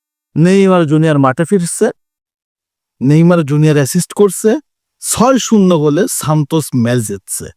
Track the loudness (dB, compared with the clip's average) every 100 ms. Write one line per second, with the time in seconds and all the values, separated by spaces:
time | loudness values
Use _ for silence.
0 | _ _ _ 0 2 4 4 2 2 0
1 | 2 2 0 0 -2 -2 -2 -2 -4 -4
2 | _ _ _ _ _ _ _ _ _ _
3 | 0 4 4 2 0 0 2 2 0 -2
4 | -4 0 0 2 -2 -2 -6 _ _ _
5 | -8 -4 0 -2 0 2 2 2 0 0
6 | -4 -4 -4 -2 -2 -4 -4 -2 -2 -2
7 | -4 -10 -12 -14 -14